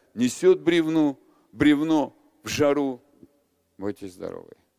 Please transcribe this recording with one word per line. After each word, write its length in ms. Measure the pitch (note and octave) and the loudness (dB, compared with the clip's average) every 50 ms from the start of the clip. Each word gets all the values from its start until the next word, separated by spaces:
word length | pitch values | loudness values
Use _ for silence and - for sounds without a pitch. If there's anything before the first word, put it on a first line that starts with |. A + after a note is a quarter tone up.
| _ _ - | _ _ -4
несёт 480 | G#2 B2 B2 - - F3 F#3 F#3 E3 | -2 -2 -2 -2 2 2 4 2 4
бревну, 580 | D3 E3 E3+ E3+ D#3+ D#3 D#3+ D#3+ D3+ C#3+ C3+ - _ _ _ _ _ _ | 2 0 0 2 0 0 2 2 2 0 -2 -6 _ _ _ _ _ _
бревно 640 | - A2 C#3 D3 D3 C#3 D#3 D#3+ D#3+ D3+ C3+ - - _ _ _ _ _ - | -4 2 2 4 4 2 2 0 0 0 0 -4 -8 _ _ _ _ _ -12
в 40 | |
жару. 540 | A2+ - C3+ D3 C#3+ C#3+ D3 C#3+ C3+ B2+ A#2+ _ _ _ _ - - _ _ _ _ _ _ _ _ _ | -8 -2 0 2 2 2 0 -2 -4 -6 -10 _ _ _ _ -20 -20 _ _ _ _ _ _ _ _ _
Будьте 300 | - F#2+ G#2 G2 - G2+ | -10 -10 -10 -10 -10 -14
здоровы. 480 | F#2+ F2+ F#2 F2+ F2+ - - - - - - _ _ _ | -18 -16 -14 -14 -14 -14 -14 -18 -20 -20 -20 _ _ _